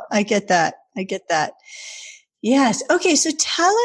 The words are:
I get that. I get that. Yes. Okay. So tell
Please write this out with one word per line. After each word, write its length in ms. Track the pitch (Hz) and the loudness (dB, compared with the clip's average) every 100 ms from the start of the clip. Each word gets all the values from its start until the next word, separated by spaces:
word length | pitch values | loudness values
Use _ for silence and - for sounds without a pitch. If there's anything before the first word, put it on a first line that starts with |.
| - | -2
I 120 | 214 | -2
get 240 | 208 208 202 | 0 0 2
that. 280 | 180 160 - _ - | 2 2 -4 _ -10
I 80 | |
get 240 | 190 190 - | -8 -8 -2
that. 260 | 160 151 - - - - - - - _ _ | -2 -2 -6 -20 -18 -18 -16 -18 -20 _ _
Yes. 400 | 214 269 254 - - | 0 4 4 2 0
Okay. 260 | 359 370 294 | 2 2 2
So 140 | 330 - | 0 -2
tell 380 | - - 349 440 | -4 0 2 2